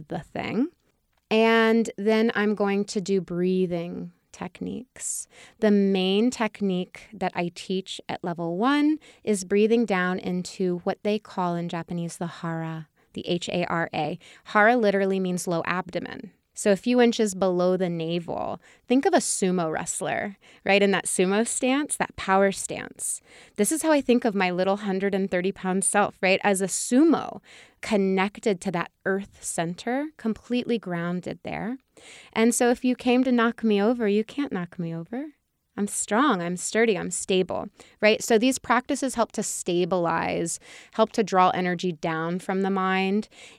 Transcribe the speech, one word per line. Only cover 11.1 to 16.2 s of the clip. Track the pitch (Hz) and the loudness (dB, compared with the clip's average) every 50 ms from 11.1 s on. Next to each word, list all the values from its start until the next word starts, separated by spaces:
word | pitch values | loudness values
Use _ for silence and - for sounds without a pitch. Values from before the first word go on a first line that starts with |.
| 208 214 | -2 -2
call | - - - 202 180 175 175 | -4 -6 -6 -4 -2 -2 -2
in | 170 170 170 | -2 -4 -4
Japanese | - 170 160 - 175 175 170 165 - | -6 -8 -8 -6 -6 -6 -6 -6 -6
the | - 175 170 | -8 -8 -8
hara, | - - - 165 165 165 165 160 160 160 156 - _ _ _ _ | -8 -8 -8 -6 -6 -6 -6 -6 -8 -10 -12 -16 _ _ _ _
the | - - - - | -12 -8 -4 -2
H | 175 175 - - | -4 -2 -2 -4
A | - 175 175 | -2 -2 -2
R | - 175 165 165 - - | 0 -2 -2 -2 -2 -2
A. | - 151 151 175 - - - - - - | -4 -4 -4 -4 -8 -12 -18 -20 -20 -8
Hara | - - 214 208 220 247 247 | 0 4 6 6 6 6 6
literally | 226 202 196 196 196 190 190 190 | 4 4 2 2 2 2 0 0
means | 190 180 180 175 - | 0 -2 -2 -2 -2
low | 185 170 165 - | -2 -2 -2 -2
abdomen. | - 175 185 180 - - 175 - - - - | -2 -4 -6 -6 -6 -8 -8 -8 -10 -12 -14